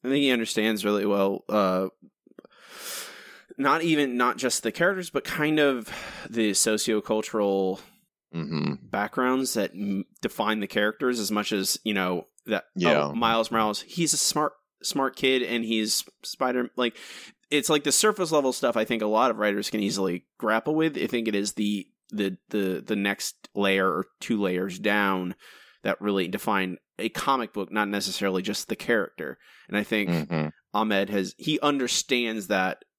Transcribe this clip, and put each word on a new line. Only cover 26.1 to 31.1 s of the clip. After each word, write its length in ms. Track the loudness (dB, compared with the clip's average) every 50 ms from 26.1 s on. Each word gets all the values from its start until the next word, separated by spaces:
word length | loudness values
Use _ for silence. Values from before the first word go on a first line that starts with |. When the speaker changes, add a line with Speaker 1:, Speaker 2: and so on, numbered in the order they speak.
| 0 0 0
Speaker 1:
define 520 | 0 -2 -4 -2 0 2 2 2 0 -4 -10 _ _ _ -6
a 120 | -6 -4
comic 420 | -4 -4 0 2 2 2 0 -4 _
book, 180 | -8 -8 -2
not 160 | 0 0 0
necessarily 560 | 0 0 -2 -4 -4 -4 -2 -2 0 0 0 -2
just 240 | -2 -6 -6 -4 -6
the 60 | -8
character. 640 | -8 0 0 2 2 2 -2 _ -10 -10 -10 -10 _ _ -20 -20 -20 -14 -4
And 80 | -2
I 80 | -2 -2
think 260 | 0 0 0 0 0
Speaker 2:
Mm-hmm. 380 | 0 -2 -2 -2 -2 -2 -2 -2 -6 _ _ _ -2
Speaker 1:
Ahmed 360 | 0 0 2 2 0 0 0